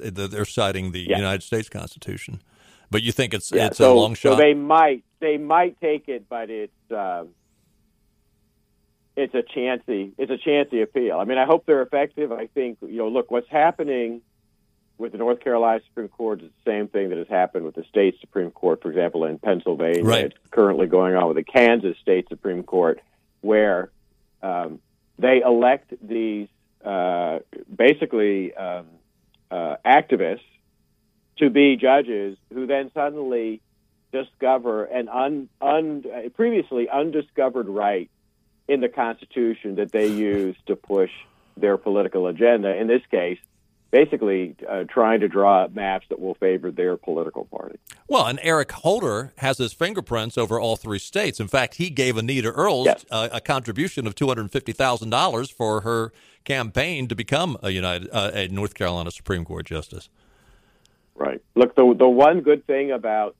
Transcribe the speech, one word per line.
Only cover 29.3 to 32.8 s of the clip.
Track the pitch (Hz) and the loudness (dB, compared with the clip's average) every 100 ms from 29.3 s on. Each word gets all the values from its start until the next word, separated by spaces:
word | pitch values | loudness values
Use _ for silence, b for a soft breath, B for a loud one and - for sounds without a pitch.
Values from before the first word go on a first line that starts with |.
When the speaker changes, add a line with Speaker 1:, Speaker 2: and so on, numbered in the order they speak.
| _ - | _ -12
Speaker 2:
uh, | 90 82 69 117 | -8 -6 -2 4
activists | 143 151 110 85 - _ _ _ _ _ _ _ _ _ - | 4 4 0 0 -4 _ _ _ _ _ _ _ _ _ 0
to | 147 | 2
be | 135 143 123 | 6 4 4
judges | 127 143 123 107 98 95 - | 4 2 2 -4 -6 -10 -14
who | 123 127 | -8 -4
then | 139 | -4